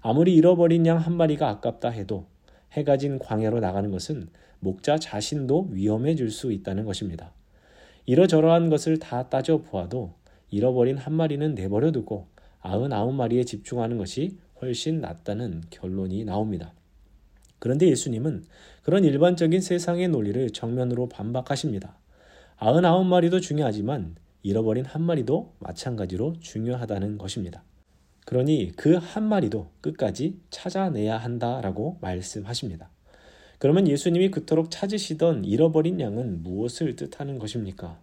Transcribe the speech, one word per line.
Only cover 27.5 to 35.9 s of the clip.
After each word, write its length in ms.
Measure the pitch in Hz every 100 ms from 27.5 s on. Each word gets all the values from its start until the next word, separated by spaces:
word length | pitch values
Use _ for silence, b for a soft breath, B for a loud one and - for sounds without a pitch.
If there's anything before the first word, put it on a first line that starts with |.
| 82 _ _ _ _ _ _ -
그러니 460 | 123 131 151 95 -
그 200 | - 180
한 260 | 170 -
마리도 460 | 214 208 120 107 90 _
끝까지 580 | - 156 - - 151 - _
찾아내야 680 | - - 190 196 110 107 113
한다라고 800 | 120 120 120 131 - 98 127 185
말씀하십니다. 880 | 92 90 90 107 98 120 120 82 - _ b b b b b b
그러면 280 | 135 165 190
예수님이 440 | 143 175 170 190
그토록 380 | 190 - 160 165
찾으시던 720 | - 196 208 202 156 170 143 95
잃어버린 560 | 107 160 156 156